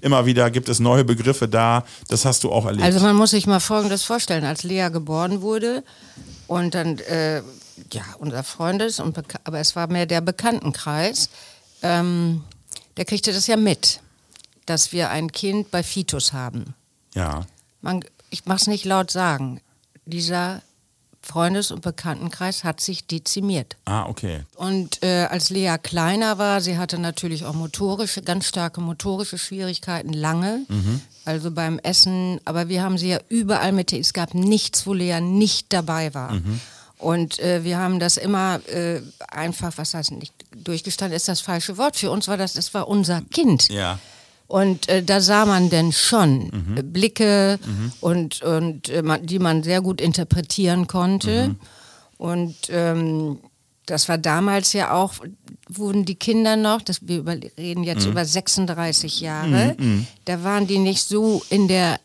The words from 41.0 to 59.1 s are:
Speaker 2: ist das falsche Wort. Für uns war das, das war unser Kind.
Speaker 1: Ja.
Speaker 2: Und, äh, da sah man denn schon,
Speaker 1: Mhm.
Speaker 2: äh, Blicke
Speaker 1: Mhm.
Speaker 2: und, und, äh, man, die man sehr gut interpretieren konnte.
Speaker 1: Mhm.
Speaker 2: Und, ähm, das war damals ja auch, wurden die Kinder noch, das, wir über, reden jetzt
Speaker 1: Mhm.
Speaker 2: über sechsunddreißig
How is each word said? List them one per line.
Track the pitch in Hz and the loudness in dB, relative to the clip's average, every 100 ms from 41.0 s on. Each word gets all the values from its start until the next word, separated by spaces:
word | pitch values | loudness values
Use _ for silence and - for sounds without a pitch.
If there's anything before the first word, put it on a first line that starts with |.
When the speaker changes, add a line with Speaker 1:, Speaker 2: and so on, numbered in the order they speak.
| 196 165 | -4 -4
Speaker 2:
ist | - | -2
das | 175 | -4
falsche | - 175 165 190 | -2 -4 -4 -2
Wort. | 277 - | -2 0
Für | 196 | -2
uns | 185 202 | -2 -2
war | 202 | -2
das, | 190 | -4
das | - 175 | -4 -4
war | 208 - | -4 0
unser | 202 175 175 | 0 2 0
Kind. | - - 294 147 - | -2 2 4 6 4
Speaker 1:
Ja. | 104 92 92 - - - _ _ | 2 -2 -4 -8 -20 -20 _ _
Speaker 2:
Und, | 196 196 180 - | 2 2 2 2
äh, | 190 | 0
da | 180 202 | 2 2
sah | 190 208 | 6 6
man | 214 190 180 | 6 6 6
denn | 165 165 | 6 4
schon, | 151 - 233 170 135 110 | 4 4 6 6 4 2
Speaker 1:
Mhm. | 107 85 107 | -4 -2 -4
Speaker 2:
äh, | |
Blicke | 139 170 208 - 214 202 196 196 | -4 0 0 4 4 6 4 2
Speaker 1:
Mhm. | - 101 117 123 | -2 -4 -4 -2
Speaker 2:
und, | - 175 165 - | 0 0 0 -4
und, | 135 160 165 151 - | 0 0 0 -4 -4
äh, | 147 | -2
man, | 160 156 165 | 0 0 0
die | 185 | 0
man | 180 160 | 2 2
sehr | 156 185 | 2 0
gut | 185 185 | 0 0
interpretieren | 165 165 165 175 165 - 185 180 175 | 0 0 2 0 0 0 2 2 0
konnte. | 185 180 196 208 220 262 | 0 2 2 2 0 0
Speaker 1:
Mhm. | 165 - - - - _ _ | -2 -12 -20 -20 -20 _ _
Speaker 2:
Und, | 170 175 170 160 - | -4 -2 -4 -6 -4
ähm, | 175 170 165 165 156 156 139 - _ _ _ | 0 0 2 0 0 -2 -6 -12 _ _ _
das | - 151 - | -6 -2 0
war | 165 | 0
damals | 160 156 196 202 190 | 2 2 4 2 2
ja | 202 185 | 0 2
auch, | 175 190 - 165 202 - - _ | 2 0 -2 -14 -18 -20 -20 _
wurden | 185 208 196 185 | -6 -2 0 0
die | |
Kinder | 190 - 226 220 220 | -2 0 2 4 4
noch, | 214 220 | 4 2
das, | 220 180 - | -2 -8 -4
wir | 175 | -4
über, | 151 165 - - | -2 -6 -8 -10
reden | 175 175 | -6 -4
jetzt | 170 165 98 | -2 0 0
Speaker 1:
Mhm. | |
Speaker 2:
über | 175 | 0
sechsunddreißig | 165 185 190 - 185 165 170 156 156 | 0 -2 0 0 0 0 0 0 0